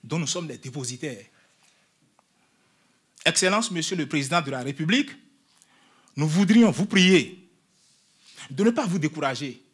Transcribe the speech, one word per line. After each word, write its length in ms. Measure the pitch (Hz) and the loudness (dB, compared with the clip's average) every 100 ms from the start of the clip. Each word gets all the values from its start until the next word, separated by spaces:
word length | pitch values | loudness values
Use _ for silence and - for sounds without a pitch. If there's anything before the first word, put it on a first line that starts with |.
dont 140 | 117 156 | -6 -6
nous 80 | 143 | -4
sommes 220 | 180 165 | -6 -8
les 100 | 120 | -12
dépositaires. 640 | 135 143 123 123 151 113 98 _ _ _ _ _ _ _ _ _ _ _ _ _ _ _ _ _ _ _ | -12 -10 -10 -8 -10 -12 -18 _ _ _ _ _ _ _ _ _ _ _ _ _ _ _ _ _ _ _
Excellence, 460 | 165 165 185 208 233 | -2 2 2 0 -2
Monsieur 260 | 175 160 185 | -6 -4 -4
le 120 | 139 | -2
Président 340 | 151 135 170 | -4 0 -2
de 80 | 143 | -2
la 120 | 135 | -6
République, 480 | 127 139 160 247 - - _ _ _ _ _ _ _ _ _ - | -8 -6 0 0 0 -8 _ _ _ _ _ _ _ _ _ -4
nous 120 | 156 | 0
voudrions 420 | 160 190 220 226 | 2 6 6 6
vous 160 | 135 202 | 4 0
prier 640 | 208 185 190 - - _ _ _ _ _ _ _ _ _ - - | 4 6 6 2 -10 _ _ _ _ _ _ _ _ _ -20 -16
de 140 | 139 | 0
ne 60 | 214 | 0
pas 160 | 240 233 | 2 -2
vous 120 | 175 | -2
décourager 640 | 151 151 143 123 139 117 _ | -4 -4 -4 -4 -10 -12 _